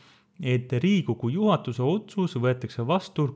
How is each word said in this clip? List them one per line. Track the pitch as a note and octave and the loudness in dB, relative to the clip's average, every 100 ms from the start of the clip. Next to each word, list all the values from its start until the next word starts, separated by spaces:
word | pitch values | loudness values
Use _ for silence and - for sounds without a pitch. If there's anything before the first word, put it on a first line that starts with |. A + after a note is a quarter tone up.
| - _ _ - | -20 _ _ -6
et | C3 B2 B2 | 0 0 0
Riigikogu | B2 F3 G3+ C3 A#2+ A#2+ | 0 4 2 2 -2 -2
juhatuse | D#3 G#3+ E3+ - A#2+ | 2 2 2 0 -2
otsus | B2+ G3 G#3 G3+ F3 B2+ | 0 0 -2 -2 -2 0
võetakse | B2 B2+ - - A#2 | 0 0 -4 -6 0
vastu | F#3 - - C#3+ | -2 -2 -2 -2